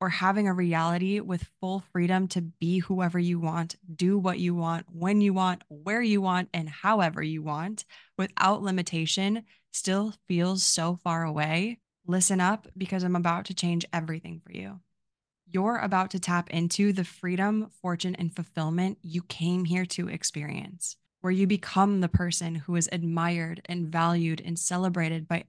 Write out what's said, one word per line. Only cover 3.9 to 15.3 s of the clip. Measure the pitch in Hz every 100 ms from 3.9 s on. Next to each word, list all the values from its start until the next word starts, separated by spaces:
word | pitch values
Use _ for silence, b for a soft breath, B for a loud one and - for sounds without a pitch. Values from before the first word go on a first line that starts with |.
| 156
do | 180 202
what | 185 175
you | 175
want, | 175 165 170 -
when | 170 175 208
you | 202
want, | 185 185 175 -
where | 147 165 220
you | 233 202
want, | 190 180 180
and | 170 156
however | 139 202 220 170 156
you | 156 156
want, | 151 147 180 214 - b b -
without | 190 - 190 214
limitation, | 202 185 175 165 160 - 196 226 220 b b
still | - - 190 214 - -
feels | 175 175 190
so | - - 165 180
far | 175 165
away, | 165 151 151 165 208 233 _ _ 175
listen | 180 185 190
up, | 180 220 - 185
because | 185 190
I'm | 180 175
about | 175 170 -
to |
change | 180 175 170 170
everything | 170 160 160 170 165 -
for |
you. | 175 190 196 _ _ _ _ _